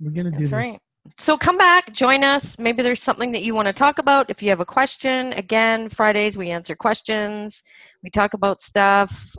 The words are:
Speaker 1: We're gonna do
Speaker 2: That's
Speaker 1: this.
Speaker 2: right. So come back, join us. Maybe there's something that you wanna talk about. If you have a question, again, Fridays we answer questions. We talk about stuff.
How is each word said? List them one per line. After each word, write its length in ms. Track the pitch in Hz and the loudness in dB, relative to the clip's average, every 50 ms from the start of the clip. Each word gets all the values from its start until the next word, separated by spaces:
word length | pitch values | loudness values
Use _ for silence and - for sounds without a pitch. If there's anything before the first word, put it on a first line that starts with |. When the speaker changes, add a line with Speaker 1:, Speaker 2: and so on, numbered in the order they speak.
Speaker 1:
We're 100 | 156 151 | -10 -8
gonna 200 | 151 170 180 175 | -6 -4 -4 -4
do 60 | 156 147 | -2 -2
Speaker 2:
That's 120 | 151 143 | -2 -2
Speaker 1:
this. 20 | |
Speaker 2:
right. 280 | 139 220 240 240 220 - _ _ _ _ _ - - - | -2 -2 -4 -4 -8 -12 _ _ _ _ _ -18 -10 -4
So 200 | - 311 302 - | 0 0 0 2
come 180 | - 330 359 | 2 2 4
back, 360 | 370 381 359 349 359 - 220 | 4 6 6 6 4 2 0
join 320 | 214 - 262 254 269 277 277 | -2 0 2 4 4 4 4
us. 340 | 277 277 285 - - - - | 4 2 2 0 -4 -6 -4
Maybe 240 | 233 226 233 233 | -2 -2 0 0
there's 180 | 254 247 247 - | 0 0 -2 -2
something 280 | - - - - 240 247 | -2 -2 -2 -2 -4 -4
that 100 | 233 208 185 | -4 -4 -4
you 100 | 226 226 | -2 -2
wanna 180 | 220 208 196 | 0 0 0
talk 260 | 196 - 269 285 294 - | 0 2 2 2 2 2
about. 280 | 285 277 277 277 262 - | 2 2 4 4 2 0
If 140 | 208 - | -4 -4
you 60 | 208 202 | -2 0
have 80 | 196 170 | 0 0
a 40 | 180 | -2
question, 680 | - - 262 269 269 - - - 262 262 262 254 254 240 | -2 0 0 0 0 -2 -4 -2 -2 -2 -2 -2 -4 -6
again, 540 | - 190 180 220 220 226 226 226 220 226 220 | -8 -4 -2 0 2 2 2 2 0 -2 -4
Fridays 480 | - - 220 214 208 208 208 214 202 | -2 0 2 2 2 2 0 0 -2
we 140 | 202 185 175 | -4 -6 -6
answer 240 | 170 170 170 - 156 | -6 -6 -6 -8 -6
questions. 880 | - - 214 220 - - - 220 214 208 208 208 208 208 208 - - - _ _ - - - _ _ | -2 -2 -2 -2 -2 -4 -6 -4 -4 -4 -4 -6 -8 -10 -10 -12 -14 -14 _ _ -20 -20 -20 _ _
We 80 | - 180 | -14 -4
talk 240 | - 208 202 208 - | 0 0 0 0 0
about 280 | 202 196 202 185 - | 0 -2 -2 -2 -2
stuff. 680 | - - - 202 196 196 196 202 196 185 - - - - - | -6 -2 0 2 4 4 4 4 2 0 -4 -10 -16 -16 -20